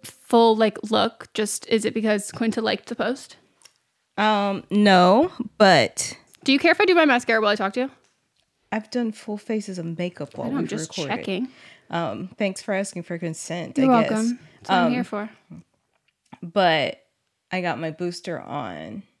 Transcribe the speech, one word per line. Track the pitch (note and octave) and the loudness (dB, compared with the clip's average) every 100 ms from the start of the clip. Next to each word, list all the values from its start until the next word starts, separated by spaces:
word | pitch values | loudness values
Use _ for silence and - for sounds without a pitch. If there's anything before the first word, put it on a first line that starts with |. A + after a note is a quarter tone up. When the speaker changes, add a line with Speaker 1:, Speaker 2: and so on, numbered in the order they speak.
Speaker 1:
full, | - - - A#3 A3+ A3 | -20 -20 2 4 6 4
like, | A3 G#3+ G#3+ | 2 0 -2
look | G#3+ A3+ - - | 0 0 -4 -12
just, | - G#3 - - | -6 -6 -6 -2
is | A3+ G#3+ | -2 0
it | A3+ | -2
because | G#3+ G#3 - | -2 -2 -4
Quinta | - A3+ A3 | -4 -4 -2
liked | A3 G#3+ - | -4 -4 -8
the | A#3+ | -6
post? | A#3 C4+ - - _ _ _ _ _ _ _ - | -6 -6 -12 -20 _ _ _ _ _ _ _ -2
Speaker 2:
Um, | G#3+ G#3 G3+ G3 - | 0 2 0 -4 -2
no, | G3+ G#3 F#3 F3+ G#3+ F4 - - _ | 4 6 8 8 6 2 -2 -12 _
but | G3+ D#3+ A2+ - - - _ - | 6 6 4 -2 -10 -12 _ -6
Speaker 1:
Do | - | 0
you | C#4 | 2
care | E4+ | 4
if | F4+ | 4
I | G#4 | 4
do | |
my | F4 D4+ | 6 6
mascara | B3+ - A3 | 4 2 2
while | G#3+ | 2
I | G3+ | 0
talk | G3 | -2
to | B3 | -4
you? | C4+ _ _ _ _ _ _ _ _ | -6 _ _ _ _ _ _ _ _
Speaker 2:
I've | G#3+ G#3+ | -8 -6
done | B3 A3+ | -4 -4
full | G#3+ - G#3 | -6 -10 -12
faces | - A3 G3+ F#3 | -6 -6 -6 -10
of | E3+ E3 | -8 -6
makeup | F3+ - D3 - | -8 -8 -14 -8
while | - | -6
Speaker 1:
I | |
know, | C#4 | -4
I'm | |
Speaker 2:
we've | - | -4
Speaker 1:
just | G#3+ D#3+ - | -6 -8 -8
Speaker 2:
recorded. | D3 A3 | -6 -6
Speaker 1:
checking. | - F#3+ C4 - - - _ | -6 -6 -6 -12 -20 -20 _
Speaker 2:
Um, | E3+ D#3+ G#2 F#3 - | -6 -4 -6 -12 -6
thanks | G3+ F#3+ | -6 -6
for | - | -6
asking | G3 G3 F3 | -4 -4 -8
for | E3+ E3+ | -10 -8
consent, | E3+ D#3+ - F3 - - | -8 -10 -10 -10 -6 0
Speaker 1:
You're | C4 | 4
Speaker 2:
I | A#3+ | 4
guess. | A3 | 2
Speaker 1:
welcome. | A3 A3+ B3 - _ | 0 -2 -4 -12 _
That's | - | 0
what | G3 | 2
I'm | - | 2
Speaker 2:
Um, | |
Speaker 1:
here | B3 | 0
for. | G3 G#3 G#3+ - _ E3 _ _ _ _ _ _ _ - | -4 -6 -10 -14 _ -20 _ _ _ _ _ _ _ -18
Speaker 2:
but | F3 G3+ F3+ D#3 C3 - _ _ _ _ _ | -4 2 4 4 0 -6 _ _ _ _ _
I | F#3 | -4
got | F3 C#3 | -4 -4
my | D#3+ | -6
booster | D#3 F3 F3 - D#3+ | -6 -8 -6 -10 -10
on | - D3 A2 D#2+ D#2+ A2 - _ | -8 -8 -8 -10 -12 -14 -16 _